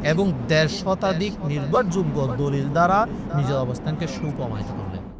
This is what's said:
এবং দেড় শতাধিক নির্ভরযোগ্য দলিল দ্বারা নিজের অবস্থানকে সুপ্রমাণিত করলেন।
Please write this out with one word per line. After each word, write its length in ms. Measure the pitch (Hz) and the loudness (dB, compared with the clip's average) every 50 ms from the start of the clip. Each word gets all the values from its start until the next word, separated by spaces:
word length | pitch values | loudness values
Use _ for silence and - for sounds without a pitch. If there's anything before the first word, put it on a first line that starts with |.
| - | 2
এবং 220 | 147 160 170 196 196 160 131 120 120 | 2 2 4 4 2 2 0 0 2
দেড় 200 | 160 156 156 151 | 4 4 4 2
শতাধিক 640 | - - - 196 190 185 - 196 190 165 196 208 185 - - | 0 -2 -2 -2 -2 0 0 0 0 0 0 -2 -4 -4 -4
নির্ভরযোগ্য 720 | 151 143 147 139 135 165 - 254 185 165 196 185 156 139 147 139 127 123 120 | -2 -2 -2 -2 2 2 2 2 4 2 0 0 2 0 0 0 0 0 0
দলিল 300 | 143 143 139 143 139 143 | 0 0 0 0 0 0
দ্বারা 300 | 143 165 170 175 190 202 220 233 - - - - - | 2 4 4 6 6 4 2 2 -2 -6 -6 -2 0
নিজের 220 | 147 143 127 143 135 | 0 0 2 2 0
অবস্থানকে 480 | 131 123 120 - - 151 156 151 170 151 | 0 -2 -4 -4 -4 -4 -4 -2 -4 -4
সুপ্রমাণিত 640 | - - - 151 139 135 135 117 113 104 95 - | -4 -4 -4 -4 -4 -4 -4 -4 -4 -4 -6 -6
করলেন। 340 | 101 101 101 95 92 92 - - - - | -6 -6 -6 -6 -8 -8 -10 -10 -14 -16